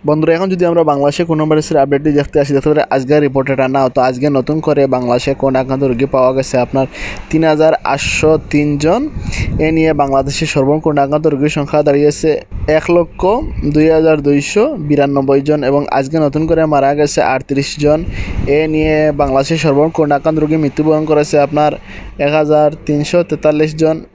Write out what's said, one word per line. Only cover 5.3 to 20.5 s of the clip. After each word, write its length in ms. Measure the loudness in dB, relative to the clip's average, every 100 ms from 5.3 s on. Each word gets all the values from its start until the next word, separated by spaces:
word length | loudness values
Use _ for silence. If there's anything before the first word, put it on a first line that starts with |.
| -2
করোনা 180 | 0 0
আক্রান্ত 200 | -2 -2 -2
রোগী 160 | 0 0
পাওয়া 160 | 2 2 0
গেছে 180 | -2 -2
আপনার 220 | 0 -2 -2 -6 -12 -12 -4
তিন 120 | 0 2
হাজার 220 | 4 2 2 -2
আটশো 360 | -4 -4 0 2 0 0
তিন 160 | -2 0 0
জন। 160 | 0 0 -2 -6 -6 -4 -4 -2 0
এ 20 | 2
নিয়ে 160 | 0 0
বাংলাদেশে 420 | 0 0 -2 -4 -2
সর্বমোট 260 | 0 0 0
করোনা 180 | 0 0
আক্রান্ত 220 | 0 0 0
রোগীর 200 | 0 -2 -2
সংখ্যা 240 | -2 0 2
দাঁড়িয়েছে 420 | 2 2 2 -2 -2 -6 -8 -2 0
এক 60 | 2 0
লক্ষ 260 | 0 -2 -2 0 -4 -6 -2
দুই 120 | 2 4 4
হাজার 200 | 2 2 2
দুইশো 380 | 0 0 0 0 -2 -2
বিরানব্বই 520 | 0 2 0 2 0 2
জন 120 | 0 0
এবং 120 | 0 0 -4
আজকে 180 | -2 0 0
নতুন 160 | 0 0
করে 120 | 0 2
মারা 160 | 2 2 2
গেছে 220 | 0 0 0
আটত্রিশ 360 | -2 -2 -4 -4 -2
জন। 140 | 0 0 -2 -6 -6 -4 0 0
এ 20 | 0
নিয়ে 220 | 0 0 2 0 0
বাংলাদেশে 360 | 0 0 0 0
সর্বমোট 280 | 2 2 2 0
করোনা 160 | 0 2
আক্রান্ত 200 | 0 0
রোগী 140 | 0